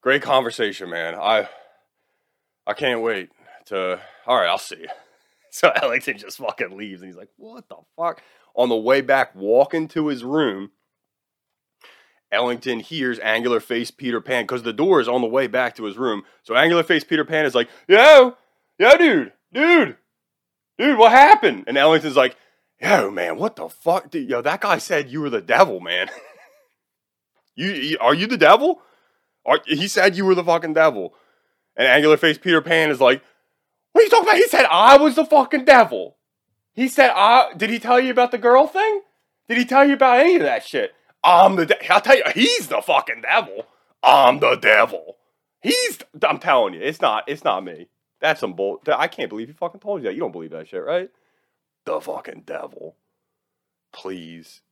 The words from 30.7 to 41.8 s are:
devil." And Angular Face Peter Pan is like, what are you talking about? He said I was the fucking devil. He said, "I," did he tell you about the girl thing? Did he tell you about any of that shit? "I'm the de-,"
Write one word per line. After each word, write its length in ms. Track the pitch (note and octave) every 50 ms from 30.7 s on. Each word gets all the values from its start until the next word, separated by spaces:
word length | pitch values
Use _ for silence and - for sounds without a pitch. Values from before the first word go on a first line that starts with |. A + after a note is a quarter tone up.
| D#3
devil." 400 | D#3+ D#3+ D#3+ C3 G#2 F#2 E2 _ _ _ _ _ _ _ _ _ _ _ _ _
And 140 | - A#2+ C3
Angular 300 | B2 D3 D3+ D3+ D#3 D3
Face 180 | - E3 D3+
Peter 240 | D3+ _ F#3 E3+ D#3+
Pan 300 | - E3 E3+ E3 D#3+ D#3
is 100 | D3 B2
like, 220 | C3+ D3+ C3+ C#3 _ _ _ _ _ _ _ _ _ _ _ _ _ _ _
what 100 | - A#4
are 20 |
you 60 | G4+
talking 180 | - A#4 F4+ G#4
about? 80 | -
He 120 | F4 A4 A#4+
said 180 | - - C4 -
I 260 | D#3+ F3 G#3 A#3+ C#4
was 180 | C#4 D4 D#4 B3
the 100 | D4 D#4+
fucking 400 | - D4+ D4 C4 - - D4 B3+
devil. 520 | D4+ C#4 B3+ A3+ F#3 B2 G2+ F2+ - _ _ _ _ _ _ _ _ _ _ _ _ _
He 160 | - B3 C4
said, 220 | - - C4+ B3+ -
"I," 380 | F3+ G3 G#3+ A#3 B3+ B3+ - -
did 140 | E3 G3 G3+
he 80 | A3+ A#3
tell 200 | A#3 A3+ B3 B3
you 120 | B3+ C4
about 200 | B3 B3 B3 A#3+
the 80 | B3+ A#3+
girl 280 | G3+ A#3+ A#3+ B3+ D4
thing? 360 | D#4 - F#4+ G#4 A4 G#4+ G4+ G4 _ _ _ _ _ _ _ _ _
Did 100 | A#3 A#3
he 60 | B3
tell 200 | B3 B3+ C4+ C#4
you 100 | C#4+ C#4
about 260 | C4+ C4+ C4 B3 B3
any 160 | C#4+ E4+ F#4
of 60 | E4+ D#3
that 220 | C#3+ B2 A2 -
shit? 280 | - - C#3 G#2+ G2 _ _ _ _ _ _ -
"I'm 320 | D3+ F3+ E3+ F#3+ G3 G3
the 100 | F3+ E3
de-," 240 | D3+ - -